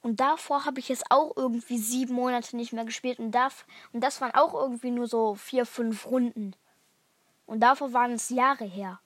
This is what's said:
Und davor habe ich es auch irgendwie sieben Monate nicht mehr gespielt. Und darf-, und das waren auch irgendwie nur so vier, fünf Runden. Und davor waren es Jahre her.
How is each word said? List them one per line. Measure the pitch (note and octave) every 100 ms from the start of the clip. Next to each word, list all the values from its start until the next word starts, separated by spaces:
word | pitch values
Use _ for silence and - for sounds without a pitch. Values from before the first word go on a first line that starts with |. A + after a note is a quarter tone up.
Und | A#3+ G#3+
davor | C4 D#4 - C#4+ D4
habe | C4
ich | -
es | B3+ -
auch | C4+ D#4 -
irgendwie | C4 A#3 - A#3+
sieben | A3 B3 C4
Monate | B3 B3 B3 A#3+ A#3+
nicht | A#3
mehr | A3+ A3+
gespielt. | - B3+ A#3+
Und | A3+
darf-, | A#3+ C4 - - - -
und | A#3+
das | A#3 -
waren | B3+
auch | - D#4+
irgendwie | - C4 A#3+ B3+
nur | A#3+ A#3+
so | A#3 A3 G3+
vier, | - B3+ A#3+
fünf | - A3+ G#3 -
Runden. | B3+ A#3+ A3+ G3+ - _ _ _ _ _ _ _ _ -
Und | A3
davor | A#3 C#4 C#4
waren | A#3+ A#3+
es | A#3 -
Jahre | B3 C4 C4+ G#3
her. | F#3 F#3+ F#3